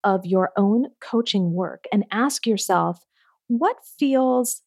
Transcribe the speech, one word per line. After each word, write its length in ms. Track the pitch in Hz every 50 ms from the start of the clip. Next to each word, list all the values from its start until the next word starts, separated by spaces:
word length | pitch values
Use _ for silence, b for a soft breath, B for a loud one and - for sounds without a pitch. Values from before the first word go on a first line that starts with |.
| -
of 200 | 208 190 190 185
your 280 | 180 185 185 185 185 -
own 340 | - 196 202 214 233 262 - _ _
coaching 520 | - - - 226 233 233 - 202 185 175 165
work 340 | 180 185 170 - - - -
and 140 | - 202 196 _ -
ask 340 | 214 240 285 277 - -
yourself, 580 | 233 220 196 - - 190 175 170 170 175 - _ _ _ _ _ _ _ _ _ _
what 300 | 240 233 302 392 508 - _ - - _
feels 640 | 302 277 269 262 262 254 254 254 247 240 - - _